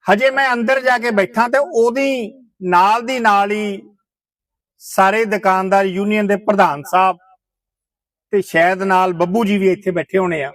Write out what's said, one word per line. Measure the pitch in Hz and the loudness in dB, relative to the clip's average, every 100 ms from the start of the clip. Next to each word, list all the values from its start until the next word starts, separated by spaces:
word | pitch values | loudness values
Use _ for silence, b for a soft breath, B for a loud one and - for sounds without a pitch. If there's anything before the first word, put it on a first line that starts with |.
| - | 0
ਹਜੇ | 202 262 | 2 2
ਮੈਂ | 269 269 | 0 0
ਅੰਦਰ | 240 226 269 | 0 0 0
ਜਾ | 254 247 | 0 0
ਕੇ | 240 | 0
ਬੈਠਾ | 208 185 220 240 | -2 -2 -2 0
ਤੇ | 262 | 0
ਉਹਦੀ | 285 226 233 247 277 262 208 - 254 _ | 0 0 0 0 -2 -2 -6 -14 _ _
ਨਾਲ | 180 175 196 226 233 | 0 2 4 2 -2
ਦੀ | 262 | -2
ਨਾਲ | 220 202 202 | 0 2 0
ਹੀ | 208 208 196 - _ _ _ _ _ _ _ _ _ | -2 -6 -8 -14 _ _ _ _ _ _ _ _ _
ਸਾਰੇ | - - 190 214 226 | -8 2 2 2 -2
ਦੁਕਾਨਦਾਰ | 202 190 185 190 196 196 | 0 0 0 2 2 0
ਯੂਨੀਅਨ | 185 202 214 208 | -2 -2 -2 0
ਦੇ | 202 | -2
ਪ੍ਰਧਾਨ | 208 202 175 143 | 0 2 2 0
ਸਾਹਿਬ | 143 180 190 180 _ _ _ _ _ _ _ _ _ _ _ | -2 0 2 0 _ _ _ _ _ _ _ _ _ _ _
ਤੇ | 202 | -4
ਸ਼ਾਇਦ | 185 165 170 185 | -2 2 2 0
ਨਾਲ | 196 185 185 | 0 2 0
ਬੱਬੂ | 170 175 208 214 | 0 -2 0 0
ਜੀ | 202 | 2
ਵੀ | 190 | 2
ਇੱਥੇ | 180 190 | 0 -2
ਬੈਠੇ | 175 156 190 | -4 -2 -2
ਹੋਣੇ | 185 160 | -2 -4
ਆ | 139 | -8